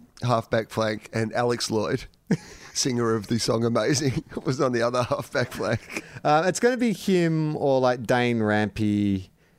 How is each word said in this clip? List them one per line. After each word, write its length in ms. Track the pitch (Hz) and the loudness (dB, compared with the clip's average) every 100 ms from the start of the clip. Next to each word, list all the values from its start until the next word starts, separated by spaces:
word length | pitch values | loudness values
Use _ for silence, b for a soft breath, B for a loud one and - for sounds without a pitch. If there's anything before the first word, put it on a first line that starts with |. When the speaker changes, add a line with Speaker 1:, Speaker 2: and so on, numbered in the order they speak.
| - - | -10 -6
Speaker 1:
halfback 480 | 123 117 - 117 110 | 0 0 0 -2 -2
flank 400 | 113 110 107 - | -2 -2 -2 -4
and 200 | 113 110 | -4 -2
Alex 380 | - 123 120 - | 0 0 0 -2
Lloyd, 320 | 110 101 101 - _ - | -2 0 -2 -6 _ -4
<laughs> 60 | - B B B | -4 B B B
singer 420 | - 139 120 117 113 | -4 -2 0 0 0
of 120 | 98 | 0
the 120 | 113 | -2
song 240 | - 117 | 0 0
Amazing, 600 | 117 117 110 147 143 117 - | 2 2 2 0 0 -2 -6
<laughs> 120 | - - | -6 -4
was 140 | 131 | 0
on 120 | 135 | 0
the 80 | 120 | 0
other 220 | 117 123 | 0 0
halfback 500 | 117 139 - 139 120 | -2 -4 -4 -4 -4
flank. 500 | - 98 117 - B B B 151 | -4 -2 -4 -6 B B B 2
Speaker 2:
Uh, 180 | 151 185 | 2 2
it's 140 | - | 2
gonna 180 | 240 247 | 2 2
be 140 | 240 | 0
him 600 | 180 - 180 165 160 151 151 | 0 2 2 4 2 -2 0
or, 240 | 139 131 | 2 4
like, 240 | 127 127 110 | 2 2 0
Dane 340 | 123 120 117 | 2 2 2
Rampe, 920 | 107 107 104 - 107 104 101 98 95 _ b | 2 2 0 0 0 2 0 -2 -6 _ b